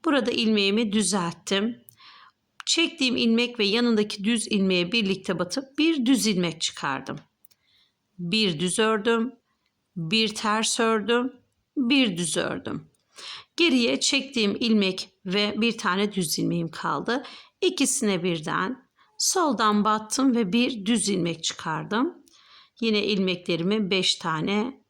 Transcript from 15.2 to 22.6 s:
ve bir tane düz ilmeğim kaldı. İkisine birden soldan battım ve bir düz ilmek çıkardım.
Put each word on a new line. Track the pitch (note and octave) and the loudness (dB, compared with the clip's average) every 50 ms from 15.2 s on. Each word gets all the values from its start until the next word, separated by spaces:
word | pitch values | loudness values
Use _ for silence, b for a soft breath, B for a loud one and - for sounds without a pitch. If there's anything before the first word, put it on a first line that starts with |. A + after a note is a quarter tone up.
| _ | _
ve | F#3+ F3+ G#3 G#3 G#3 - | -2 0 0 0 0 0
bir | G#3+ A3 A#3 A3+ A3+ | 0 0 0 0 0
tane | - G3 F3+ G3 G#3 G#3 | 0 0 2 2 0 0
düz | G#3 G3 F3 D3+ - - | 0 -2 -2 -2 -2 -2
ilmeğim | E3+ E3 E3+ E3+ E3 D#3+ | -2 -2 0 -2 -2 -4
kaldı. | D#3+ - - E3+ D#3 C#3+ - - A#3 C#4+ B B B B B B B _ | -8 -6 -4 -4 -4 -4 -2 -2 -4 -4 B B B B B B B _
İkisine | - F4+ F4+ - C#4 - - - A#3+ G#3 G3 E3+ | -2 -2 0 0 0 0 0 0 0 0 0 0
birden | E3+ F#3 E3+ D#3+ D#3 D#3+ D3+ - F#3 F#3+ C4+ - _ _ b b b b b - | 0 -2 -2 -2 -4 -4 -2 -2 -2 -4 -6 -10 _ _ b b b b b -4
soldan | - - - F#4+ E4+ D4+ B3 F#3+ A3+ G#3+ G#3 G#3 G3+ | -2 0 2 2 2 2 2 2 2 4 4 4 4
battım | A3 G#3+ G#3+ G#3+ G#3+ - - C4+ C#4 A#3 | 2 2 0 -2 -4 -2 2 2 2 4
ve | A#3+ A3+ F3+ | 2 0 2
bir | F#3 A#3+ B3 C4+ C4+ G#3+ F#3+ | 2 2 2 2 -2 -4 0
düz | G3+ A#3+ G#3+ - F#3+ | 0 0 2 2 0
ilmek | G3+ F#3 E3+ E3+ E3 D#3+ - | 0 0 0 -2 -4 -4 -6
çıkardım. | - - - - E3 D#3 D#3 D#3 D#3+ G3+ A3+ C4+ F4 - - b b b b b b b b | -8 -8 -6 -6 -4 -4 -4 -4 -2 0 0 0 0 -4 -10 b b b b b b b b